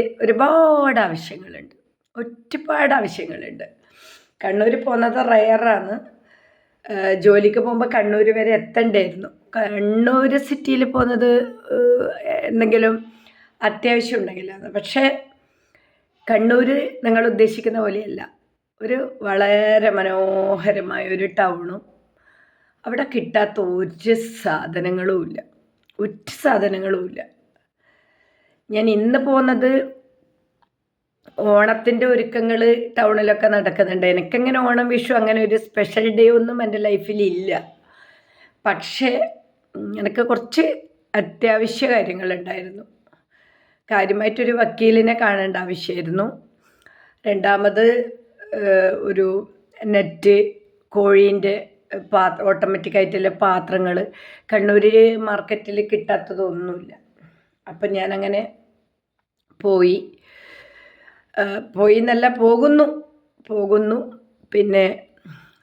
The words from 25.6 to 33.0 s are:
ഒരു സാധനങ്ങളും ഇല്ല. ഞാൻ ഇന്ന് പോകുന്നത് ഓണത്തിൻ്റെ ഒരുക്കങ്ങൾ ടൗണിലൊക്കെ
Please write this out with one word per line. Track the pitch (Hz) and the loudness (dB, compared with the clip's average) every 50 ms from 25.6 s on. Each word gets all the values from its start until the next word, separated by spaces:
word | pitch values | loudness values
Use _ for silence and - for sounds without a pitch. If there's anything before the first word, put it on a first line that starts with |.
| _ _ _ _ _ _ _ - | _ _ _ _ _ _ _ -8
ഒരു | 208 214 208 - _ - - | -8 -8 -8 -12 _ -18 -8
സാധനങ്ങളും | - - 285 233 202 196 196 190 190 190 190 190 185 185 | -2 0 0 2 2 0 -2 -2 -4 -4 -4 -4 -4 -4
ഇല്ല. | 185 - - - - _ _ _ _ _ _ _ _ _ _ _ _ _ _ _ _ _ _ _ _ _ _ _ _ _ _ _ - | -8 -10 -14 -16 -16 _ _ _ _ _ _ _ _ _ _ _ _ _ _ _ _ _ _ _ _ _ _ _ _ _ _ _ -6
ഞാൻ | 214 214 226 226 | -2 0 2 2
ഇന്ന് | 214 208 214 233 254 269 | 2 2 2 2 0 0
പോകുന്നത് | 262 277 269 262 254 254 254 - 254 254 269 269 - - - - _ _ _ _ _ _ _ _ _ _ _ _ _ _ _ _ _ _ _ _ _ _ _ _ _ _ _ - 202 | 2 2 2 2 2 2 2 2 2 2 2 0 -2 -4 -10 -18 _ _ _ _ _ _ _ _ _ _ _ _ _ _ _ _ _ _ _ _ _ _ _ _ _ _ _ -2 2
ഓണത്തിൻ്റെ | 208 208 202 214 220 220 220 226 247 233 233 254 | 4 4 6 6 4 2 0 0 0 0 2 2
ഒരുക്കങ്ങൾ | 254 247 220 226 226 - 233 226 226 226 226 226 233 233 240 233 233 | 2 2 2 0 -2 -4 -2 -2 0 0 2 4 4 4 2 0 -4
ടൗണിലൊക്കെ | - 233 | -2 0